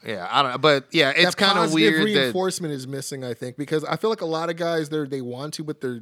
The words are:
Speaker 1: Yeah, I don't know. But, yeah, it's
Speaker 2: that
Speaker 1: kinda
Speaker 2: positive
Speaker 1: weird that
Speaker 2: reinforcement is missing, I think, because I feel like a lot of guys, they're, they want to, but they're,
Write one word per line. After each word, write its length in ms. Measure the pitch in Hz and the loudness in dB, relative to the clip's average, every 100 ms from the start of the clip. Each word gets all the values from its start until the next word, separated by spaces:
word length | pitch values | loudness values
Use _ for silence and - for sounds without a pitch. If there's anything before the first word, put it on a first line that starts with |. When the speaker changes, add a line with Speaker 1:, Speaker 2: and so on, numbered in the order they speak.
Speaker 1:
Yeah, 220 | - 104 90 | -10 -8 0
I 140 | 120 | 2
don't 80 | 139 | 2
know. 60 | 127 | 4
But, 280 | 151 139 131 | 4 4 2
yeah, 200 | 160 139 | 2 4
it's 260 | 147 175 - | 4 4 4
Speaker 2:
that 0 | |
Speaker 1:
kinda 180 | 196 | 2
Speaker 2:
positive 200 | 190 165 | 4 2
Speaker 1:
weird 260 | 160 156 160 | 4 4 4
that 40 | |
Speaker 2:
reinforcement 680 | 156 143 131 180 185 175 170 | 2 2 2 0 -2 -4 -6
is 140 | 139 131 | -8 -8
missing, 340 | 139 131 139 | -10 -10 -8
I 100 | 127 | -8
think, 220 | 117 123 120 | -8 -8 -8
because 280 | 143 156 | -2 -2
I 100 | 147 | -2
feel 160 | 160 220 | -2 -2
like 120 | 214 | -2
a 40 | 170 | -2
lot 240 | 160 170 | -2 -4
of 60 | 170 | -2
guys, 320 | 170 165 147 | -2 -2 -2
they're, 180 | 156 143 | -4 -4
they 140 | 139 | -6
want 340 | 120 123 147 | -6 -8 -8
to, 80 | 151 | -8
but 180 | 151 147 | -8 -6
they're, 200 | 127 120 | -6 -8